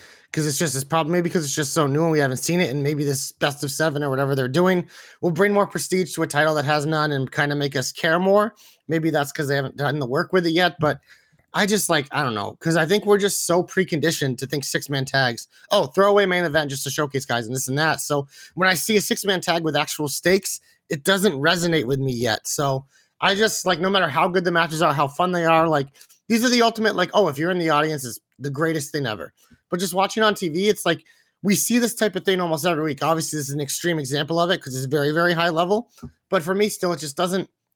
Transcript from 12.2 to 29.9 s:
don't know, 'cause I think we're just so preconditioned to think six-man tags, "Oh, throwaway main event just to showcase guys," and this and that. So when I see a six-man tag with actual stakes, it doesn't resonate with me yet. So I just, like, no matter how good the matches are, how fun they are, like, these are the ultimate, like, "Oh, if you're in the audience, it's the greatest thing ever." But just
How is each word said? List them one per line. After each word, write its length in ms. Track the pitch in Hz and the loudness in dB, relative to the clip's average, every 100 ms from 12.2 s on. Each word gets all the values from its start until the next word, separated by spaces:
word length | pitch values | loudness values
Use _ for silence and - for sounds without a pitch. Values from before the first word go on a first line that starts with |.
don't 120 | 135 107 | -2 -4
know, 220 | 104 - | -6 -6
'cause 160 | 170 165 | 0 0
I 100 | 160 | 2
think 200 | 208 202 | 2 2
we're 120 | 202 | 2
just 300 | 196 - - | 2 -2 0
so 160 | 175 | 0
preconditioned 760 | 175 - 180 156 156 160 139 120 | 0 -2 -2 0 -2 0 -2 -4
to 80 | 135 | -6
think 200 | 147 135 | -6 -4
six-man 400 | 165 - 143 131 | -6 -4 -6 -2
tags, 420 | 135 127 113 - _ - | 0 0 -2 -12 _ -2
"Oh, 160 | 202 139 | 0 2
throwaway 400 | - 196 202 196 | 4 4 6 4
main 180 | 175 175 | 2 2
event 240 | 151 147 | 0 0
just 140 | 135 | -4
to 80 | 139 | -4
showcase 340 | 139 147 139 135 | -4 -2 -2 -2
guys," 220 | 120 113 | -4 -2
and 80 | 131 | -6
this 120 | 131 | -2
and 120 | 135 | 0
that. 220 | 160 - | 0 0
So 260 | - 143 139 - - | -2 -2 -4 -12 -12
when 160 | - 185 | -2 0
I 60 | 175 | 0
see 220 | - 214 | 0 0
a 40 | |
six-man 400 | - 202 202 185 | 0 -2 -2 -2
tag 220 | 180 170 | 0 -2
with 120 | 156 147 | 0 -2
actual 340 | 151 - 147 | -2 -4 -6
stakes, 500 | - 170 196 - - _ _ - | -2 2 2 0 -10 _ _ -8
it 140 | 160 | -4
doesn't 300 | - 196 202 | 0 2 2
resonate 520 | 139 151 180 170 160 117 | 2 2 2 2 2 0
with 140 | 135 | 0
me 140 | 135 | -2
yet. 340 | 120 120 107 - | 0 0 0 -4
So 380 | - 139 135 - _ _ - | -2 -2 -2 -6 _ _ -2
I 140 | 175 | 0
just, 320 | 196 220 - 185 | 2 0 0 -2
like, 140 | 170 | 0
no 100 | 190 | 0
matter 180 | 196 170 | 2 2
how 200 | 143 185 | 2 2
good 160 | 180 180 | 2 2
the 60 | |
matches 300 | 170 170 156 | 2 0 2
are, 120 | 165 | 2
how 140 | 143 139 | 2 0
fun 240 | - 180 | 0 0
they 140 | 175 165 | 2 4
are, 220 | 160 165 | 4 4
like, 200 | 151 139 - - _ - | 2 -2 -10 -20 _ -2
these 180 | 226 247 | 2 4
are 40 | |
the 120 | 240 | 4
ultimate, 340 | 226 220 214 190 | 2 2 0 0
like, 140 | 180 | 0
"Oh, 140 | 202 185 | 2 0
if 120 | 139 | 0
you're 120 | 170 | -2
in 60 | 180 | 0
the 140 | 160 | 2
audience, 340 | 147 156 151 127 | 2 2 -2 -8
it's 140 | 110 _ - | -12 _ -10
the 140 | 139 | -8
greatest 400 | 139 160 156 139 | -2 -2 -2 -4
thing 160 | 151 127 | -4 -4
ever." 260 | 107 73 _ _ _ _ | -6 -10 _ _ _ _
But 100 | 180 | -4
just 140 | 185 | -2